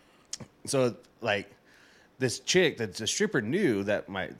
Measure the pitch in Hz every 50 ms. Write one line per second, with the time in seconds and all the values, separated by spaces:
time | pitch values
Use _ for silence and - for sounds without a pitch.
0 | _ _ _ _ _ - - - - - _ _ - - - 135 127 123 104 -
1 | - - _ - - 113 101 101 95 - - _ _ _ - - - - - -
2 | - _ _ - 131 123 - - - - - 185 185 147 98 101 117 101 - -
3 | 110 101 - - 202 208 - 143 107 107 143 196 214 151 110 98 101 101 104 90
4 | - - 98 95 90 - -